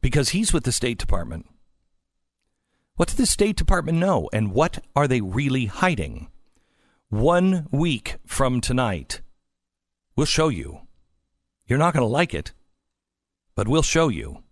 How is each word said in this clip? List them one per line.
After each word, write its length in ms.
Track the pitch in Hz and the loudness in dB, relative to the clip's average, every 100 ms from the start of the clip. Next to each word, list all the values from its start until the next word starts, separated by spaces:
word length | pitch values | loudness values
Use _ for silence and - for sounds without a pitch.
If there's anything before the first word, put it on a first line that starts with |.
Because 300 | 135 147 135 | 2 2 0
he's 220 | 175 220 | 0 0
with 120 | 165 | 0
the 80 | 131 | 0
State 260 | - 123 117 | -2 -2 -2
Department. 480 | - 92 87 80 - _ _ _ _ _ _ _ _ _ _ _ _ _ _ - | 0 0 0 -10 -12 _ _ _ _ _ _ _ _ _ _ _ _ _ _ -4
What 120 | 170 | -2
does 80 | - | 2
the 100 | 247 | 0
State 300 | - - 208 | 2 0 2
Department 420 | - 190 156 165 | 2 2 2 0
know, 300 | 185 160 78 | 2 0 0
and 200 | 107 107 | -2 0
what 260 | 98 165 - - - | 0 0 -2 -6 0
are 100 | 143 | 2
they 120 | 131 | 0
really 460 | 98 101 139 131 110 | -2 -2 0 -2 -4
hiding? 640 | - 185 143 71 55 - - _ _ _ _ _ _ _ | -2 0 0 -4 -8 -16 -20 _ _ _ _ _ _ _
One 580 | 107 143 175 185 185 151 | 2 4 4 2 0 -2
week 460 | 139 170 127 - - - | 0 0 0 -4 -12 -8
from 340 | - 131 123 | 0 0 0
tonight, 600 | - 127 123 90 65 - - _ _ _ _ _ _ _ _ - | 0 0 0 -2 -8 -12 -12 _ _ _ _ _ _ _ _ -2
we'll 100 | 151 | 0
show 220 | - 156 | 2 2
you. 320 | 101 - 76 - - _ _ _ _ _ _ _ | 0 -8 -14 -20 -20 _ _ _ _ _ _ _
You're 120 | 131 | 2
not 160 | 165 | 4
gonna 120 | 156 117 | 2 0
like 280 | 131 175 | 2 0
it, 180 | 80 76 - _ _ _ _ _ _ _ _ _ | -2 -8 -14 _ _ _ _ _ _ _ _ _
but 140 | - 101 | -6 0
we'll 140 | 151 | 2
show 260 | 156 165 160 | 2 2 2
you. 340 | 90 53 - - | 0 -8 -14 -20